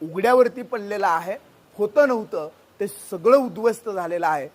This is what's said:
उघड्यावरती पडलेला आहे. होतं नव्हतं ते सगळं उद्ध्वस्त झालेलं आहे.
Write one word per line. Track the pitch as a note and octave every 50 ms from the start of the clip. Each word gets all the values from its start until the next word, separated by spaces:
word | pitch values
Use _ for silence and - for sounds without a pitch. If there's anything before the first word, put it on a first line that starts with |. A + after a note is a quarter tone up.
उघड्यावरती | D#3 D#3+ D#3+ F#3+ G3 A#3+ B3+ B3+ B3 A#3+ - B3+
पडलेला | A#3 - B3+ A3 G3+ G3+ G#3 G3+ G3 F3+
आहे. | E3 E3 E3 F#3 G#3 C#4 - _ _ _ _ _ _ G#3
होतं | G#3 G#3 G#3 D4 D4 C4+
नव्हतं | B3 A3+ G#3+ - - E3 D3+ D#3 - _ _ _ _ -
ते | G3+ G#3
सगळं | - - - - G3+ F3 D#3+ A3+ B3+ C#4+
उद्ध्वस्त | C4 A#3 E3+ G3+ A3 A#3 A3 A3 - A3
झालेलं | G3+ F#3+ F3 E3 F3 F3 E3+ D#3+
आहे. | D#3 D3 C3+ D3+